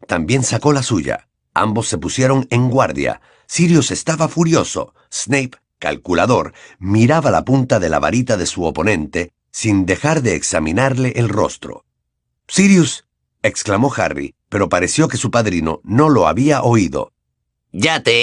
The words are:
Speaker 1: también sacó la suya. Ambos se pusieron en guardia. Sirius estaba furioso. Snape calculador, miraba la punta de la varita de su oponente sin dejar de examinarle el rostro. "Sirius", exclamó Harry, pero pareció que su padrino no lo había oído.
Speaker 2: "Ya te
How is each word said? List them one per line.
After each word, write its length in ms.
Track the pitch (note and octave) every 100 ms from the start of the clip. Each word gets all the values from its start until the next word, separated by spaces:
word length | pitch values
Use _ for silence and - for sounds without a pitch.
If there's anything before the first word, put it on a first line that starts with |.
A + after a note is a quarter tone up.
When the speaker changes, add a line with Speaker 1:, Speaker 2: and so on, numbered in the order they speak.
| -
Speaker 1:
también 360 | F2 D#2+ C3
sacó 300 | A#2+ A#2+ D3
la 100 | C#3+
suya. 440 | B2 G#2 C2+ - _ _ _
Ambos 340 | - G#2+ G#2+ -
se 100 | E2
pusieron 500 | E2+ - C3 C3+ B2+
en 180 | A#2+ B2+
guardia. 520 | B2+ A2+ C#2 B1+ G#1+ _ _ -
Sirius 440 | - E3+ E3+ C3+
estaba 360 | - - D#3+ D#3
furioso. 680 | F3 E3 D3+ F2 - - _ _
Snape 460 | - - C3+ B2+ - _ - D#2
calculador, 680 | C#2+ - E2+ G#2+ G#2+ D2+ - - -
miraba 500 | F#2 G#2+ A#2+ D#3+ D3
la 160 | D#2 -
punta 340 | C3+ B2+ A2+
de 100 | E2+
la 100 | D2
varita 380 | D2+ A#2 A#2+ G#2
de 100 | E2
su 160 | -
oponente 680 | E2 D2+ G2 F2+ D2 E2+ F2 _ _
sin 340 | - A2+ G2 F2+
dejar 380 | F2+ D3 D#3+
de 100 | A#2
examinarle 800 | D#2 - E2 D#2 F#2 C3+ B2+ B2+ -
el 140 | A2+
rostro. 560 | G2+ D#2+ - C#2+ - _ _ _ _ _ _ -
"Sirius", 580 | - G3 F#3 C3+ - _ _ _ _
exclamó 500 | G#2+ - - G2+ C3+ B2
Harry, 380 | E2 C#2+ C#2 - _
pero 180 | G#2 F#2
pareció 400 | F2+ F2+ - D#3
que 100 | A#2+
su 120 | A2
padrino 520 | A#2 G#2+ F2 D#2+ D#2
no 260 | - A2+ D#3
lo 180 | A#2+ D#2+
había 360 | F2 C#3+ C3
oído. 500 | A#2+ A2+ E2 C#2 - _ _ _ _ _ _
Speaker 2:
"Ya 300 | F2 D3+ D#3
te 120 | A#2+ A#2